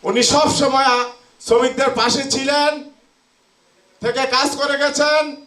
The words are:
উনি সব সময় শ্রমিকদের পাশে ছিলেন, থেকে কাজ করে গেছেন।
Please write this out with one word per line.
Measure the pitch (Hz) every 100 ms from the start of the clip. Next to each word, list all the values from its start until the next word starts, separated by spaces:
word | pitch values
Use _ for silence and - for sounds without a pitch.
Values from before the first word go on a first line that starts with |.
উনি | 165 226 233
সব | 285 302 -
সময় | 269 269 269 247 247 - _ _ -
শ্রমিকদের | 233 254 - - 220
পাশে | 233 285 277
ছিলেন, | 262 269 294 294 302 - _ _ _ _ _ _ _ _ _ _ _
থেকে | 226 240 262 254
কাজ | 285 277
করে | 285 277
গেছেন। | 285 285 294 302 302 285